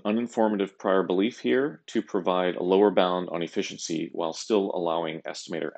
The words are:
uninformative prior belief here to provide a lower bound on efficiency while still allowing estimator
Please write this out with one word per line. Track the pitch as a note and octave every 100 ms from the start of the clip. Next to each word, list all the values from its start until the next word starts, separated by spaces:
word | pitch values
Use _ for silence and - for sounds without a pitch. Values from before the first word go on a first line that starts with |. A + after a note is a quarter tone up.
uninformative | G#2 G#2+ A#2+ - A2 G#2 G2 -
prior | G#2+ F#2+
belief | F2 F2+ G#2 -
here | B2 B2 C#3+ D#3+ -
to | A2+
provide | G#2 G2 F2+ F2+ F2+ F2
a |
lower | F2+ F#2+ G#2
bound | F#2+ F#2 F2+ F2
on | E2+
efficiency | E2 - F#2+ - - E2 E2
while | - E2+
still | E2 - G#2+ G2
allowing | F2 E2+ E2 E2 D#2+
estimator | - - - E2+ D#2+